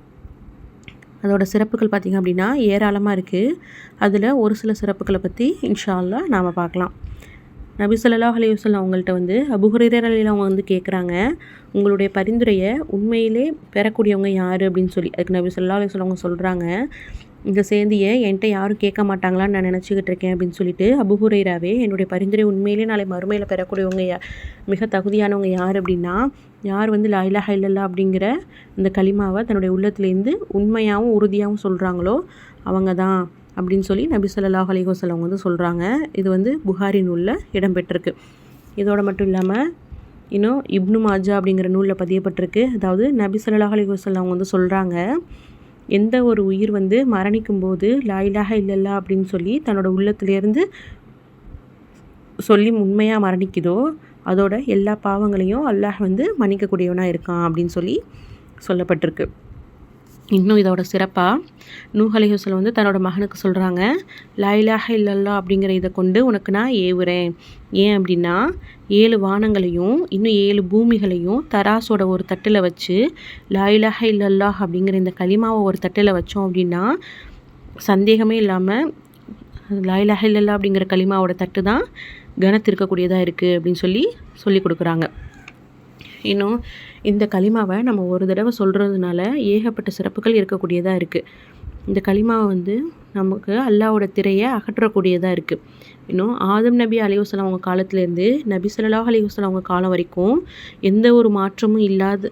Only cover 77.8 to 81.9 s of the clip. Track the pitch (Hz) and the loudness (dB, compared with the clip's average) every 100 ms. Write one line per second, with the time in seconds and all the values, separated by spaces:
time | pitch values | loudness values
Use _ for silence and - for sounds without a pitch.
77.8 | - 196 208 220 220 226 208 185 190 226 | 0 2 4 4 4 2 2 2 0 0
78.8 | 320 - - - - - - - - 196 | -2 -6 -20 -20 -20 -20 -20 -16 -8 -4
79.8 | 185 190 208 208 220 208 208 208 196 190 | 0 2 2 2 2 4 2 2 0 0
80.8 | 190 185 185 190 180 180 180 196 190 254 | 2 0 2 0 0 -2 -4 -2 0 0
81.8 | 494 | -2